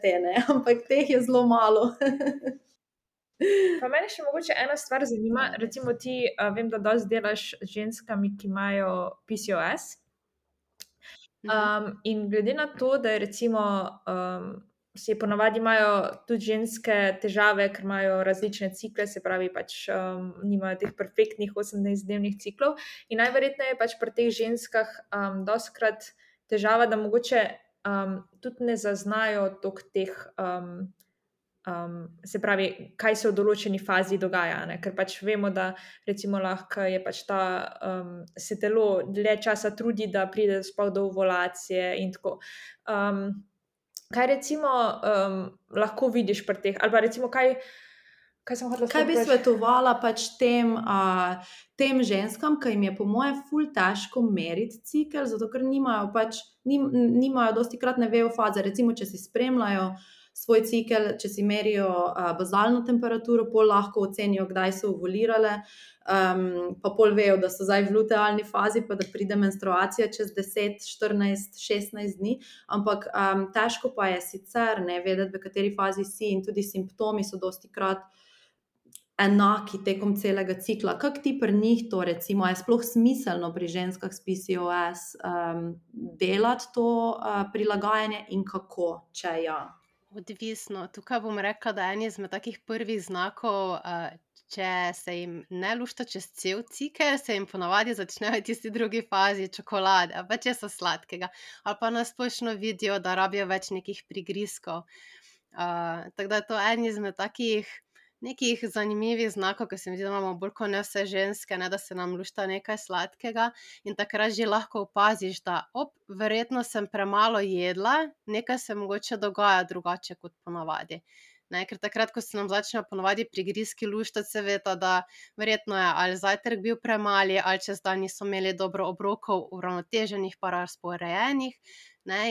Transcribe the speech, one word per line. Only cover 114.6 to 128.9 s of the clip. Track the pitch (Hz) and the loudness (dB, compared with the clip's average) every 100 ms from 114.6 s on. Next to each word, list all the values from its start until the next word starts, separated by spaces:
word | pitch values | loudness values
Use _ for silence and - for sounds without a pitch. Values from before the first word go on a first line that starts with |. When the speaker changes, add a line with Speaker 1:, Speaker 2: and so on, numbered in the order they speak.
| 214 214 202 | -2 -8 -4
Speaker 3:
opaziš, | 202 208 220 190 185 | 2 4 2 -4 -6
da, | - 170 - | -4 -4 -4
op, | 240 285 _ - | -8 -8 _ -14
verjetno | 196 214 220 233 254 | -4 -2 0 -2 -4
sem | 240 220 202 | -4 -4 -4
premalo | 208 196 202 220 220 | -2 0 4 4 4
jedla, | 196 180 180 180 220 302 311 - - | 0 0 0 0 2 2 0 -8 -6
nekaj | 208 233 254 | -6 -4 -6
se | - | -6
mogoče | 208 202 208 - 226 | -8 -6 -6 -6 -4
dogaja | 208 196 202 185 | -4 2 4 4
drugače | 175 180 175 175 - | 2 -4 -4 -4 -8
kot | 175 170 _ | -16 -20 _
ponavadi. | - 170 160 156 - 160 _ _ - _ - | -12 -8 -6 -6 -8 -14 _ _ -20 _ -8
Ne, | 180 - | -6 -6
ker | 202 | -6
takrat, | 208 220 220 | -4 0 -2
ko | 240 | -2
se | - 208 | -8 -6
nam | 196 | -2
začnejo | 202 208 226 - | -2 -2 -6 -6
ponavadi | 196 190 208 226 | -2 0 0 -2
prigrizki | - 185 208 214 - 214 | -6 -6 -4 -6 -6 -6
luštati, | 208 220 - - | -4 -4 -6 -6
se | 214 202 | -4 -2
veta, | 202 196 180 | -2 -2 -2
da | 185 180 180 - - - | 2 0 -2 -14 -18 -6
verjetno | 214 214 - | -2 -2 0
je | 196 180 165 | 0 2 2
ali | 185 185 | 0 0
zajtrk | 196 202 240 220 | 0 0 -2 -2
bil | 214 233 | -2 -2
premali | 240 220 208 196 196 190 | 0 0 2 4 4 2
ali | 185 190 | 2 0
čez | - 196 | -2 -4
dan | 190 190 | -2 -2
niso | 190 - | -4 -6
imeli | 202 196 190 | -4 -2 -2
dobro | 180 190 190 | -2 -4 -2
obrokov, | 185 | -4